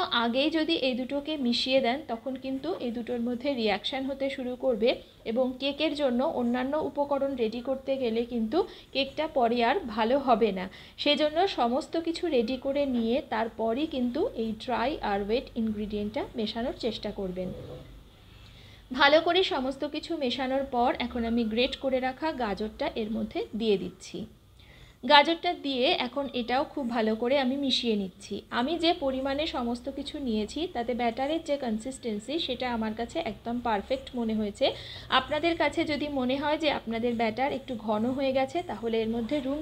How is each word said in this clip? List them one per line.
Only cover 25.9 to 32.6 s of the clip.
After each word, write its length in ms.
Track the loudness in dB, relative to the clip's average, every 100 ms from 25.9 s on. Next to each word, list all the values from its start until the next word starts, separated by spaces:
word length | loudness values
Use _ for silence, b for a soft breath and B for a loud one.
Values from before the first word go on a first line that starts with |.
| 2
এখন 240 | 0 -2 -4
এটাও 300 | -4 0 0
খুব 200 | 0 -2 -2
ভালো 240 | 2 2 2
করে 180 | 2 4
আমি 180 | 2 0
মিশিয়ে 400 | 0 0 2 0
নিচ্ছি। 380 | 0 -8 -10 -10 -4
আমি 220 | -2 0 2
যে 120 | 2 2
পরিমাণে 440 | 0 0 -2 -2 -2
সমস্ত 400 | -2 -2 -4 -6
কিছু 260 | -8 -8 -6
নিয়েছি, 420 | -2 0 -2 -2 -4
তাতে 200 | -4 -2
ব্যাটারের 480 | 0 0 0 0 0
যে 120 | 0 -2
consistency, 760 | 0 -2 -4 -8 -6 -6 -4 -4
সেটা 260 | -2 -2